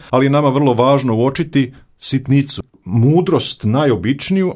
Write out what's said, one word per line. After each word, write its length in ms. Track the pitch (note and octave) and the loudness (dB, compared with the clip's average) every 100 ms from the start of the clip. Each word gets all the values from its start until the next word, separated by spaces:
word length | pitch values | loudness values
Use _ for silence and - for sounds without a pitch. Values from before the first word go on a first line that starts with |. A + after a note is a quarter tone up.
| - | -4
ali 160 | C3 C3+ | 0 2
je 40 | |
nama 180 | C#3+ D3 | 2 0
vrlo 260 | C3 C#3+ | 0 0
važno 400 | A#2 B2+ C#3 B2+ | 2 2 2 0
uočiti 580 | A2+ B2+ C3+ D#3+ C#3+ B2+ - - _ | 0 -2 -2 -4 -2 -2 -6 -20 _
sitnicu, 640 | - C3+ B2 C#3 C#3+ - - _ | -2 -2 0 0 0 -4 -6 _
mudrost 800 | - A2 A#2+ E3 F#3 D3+ - - | -4 0 4 2 2 0 0 -2
najobičniju, 920 | G#2+ B2 D3 G#2+ F#2+ C#3+ - F#3+ F#3 | -2 0 0 0 -2 -4 -2 -2 -2